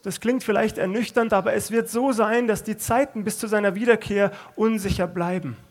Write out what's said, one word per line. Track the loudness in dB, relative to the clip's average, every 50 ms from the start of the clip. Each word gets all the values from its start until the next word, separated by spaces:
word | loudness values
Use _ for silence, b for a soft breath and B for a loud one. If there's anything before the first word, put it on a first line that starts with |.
| _
das | -8 -8 -2
klingt | 0 0 0 0 0
vielleicht | 0 2 2 2 0 0
ernüchternd, | -2 -4 -2 -2 -2 -4 0 0 0 2 4 2
aber | 2 2 2 0
es | 0 -2 0
wird | -2 -2 -2 0
so | -2 0 0 2 2
sein, | 2 2 2 2 2 2
dass | 2 0 -2 -2
die | -6 -6
Zeiten | -6 -2 0 2 2 2 0 -2 -6 -4
bis | -4 -4 -4
zu | -4
seiner | 0 0 2 2 2 0
Wiederkehr | 2 4 4 4 4 2 -2 0 2 2 0 0 B B B B
unsicher | 0 2 2 2 0 -2 -2 0 0 -2
bleiben. | -2 -2 -4 -2 -2 -2 -4 -4 -6 -10 -10 -16 _